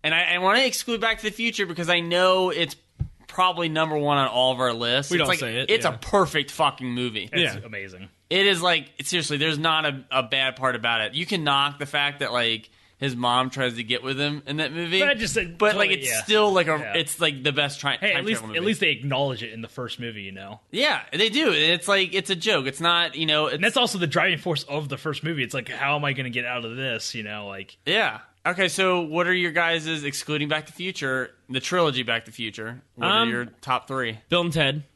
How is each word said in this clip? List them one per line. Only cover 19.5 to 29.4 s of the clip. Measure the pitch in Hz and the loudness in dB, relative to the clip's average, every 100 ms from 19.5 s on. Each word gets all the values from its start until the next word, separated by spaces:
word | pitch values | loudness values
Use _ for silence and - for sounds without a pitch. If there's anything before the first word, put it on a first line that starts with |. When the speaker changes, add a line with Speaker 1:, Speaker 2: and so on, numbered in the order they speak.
Speaker 3:
in | 113 | -12
the | 110 | -12
first | - 120 - | -10 -10 -8
movie, | 120 107 | -8 -10
you | 98 | -12
know? | 95 98 107 _ | -12 -14 -16 _
Speaker 1:
Yeah, | 190 285 160 - | -2 0 0 -4
they | 156 220 | 0 2
do. | 233 311 | 4 4
It's | 151 156 175 - | 4 4 2 2
like, | 196 185 | 2 2
it's | 190 - | -2 -2
a | 185 | -2
joke. | 202 180 131 | 0 0 0
It's | 131 | -2
not, | 170 170 170 143 | 2 2 0 0
you | 156 | 0
know, | 151 151 | 2 2
it's | 147 | 0
Speaker 3:
And | 185 | 0
that's | 269 | 2
also | 247 196 | 0 0
the | 165 | 0
driving | 170 180 165 | 2 2 0
force | 180 147 | -2 -4
of | - 143 147 | -2 -6 -6
the | 135 | -6
first | 156 143 156 | -6 -4 -4
movie. | 160 | -4
It's | 123 | -4
like, | 135 117 | -4 -8
"How | 120 139 147 | -4 -2 0
am | 143 | 0
I | |
gonna | 135 127 | -2 -4
get | 120 120 | -4 -4
out | 123 | -6
of | 117 120 | -6 -6
this?" | 135 113 - | -6 -6 -6
You | 117 | -8
know, | 104 107 101 | -10 -10 -10
like | 98 98 - - | -12 -14 -10 -2
Speaker 1:
Yeah. | 196 185 107 - _ 156 | 0 0 -4 -16 _ -4
Okay, | 180 185 | 0 0
so | 185 190 180 | 2 2 2
what | 160 160 175 | 0 0 2
are | |
your | 185 | 2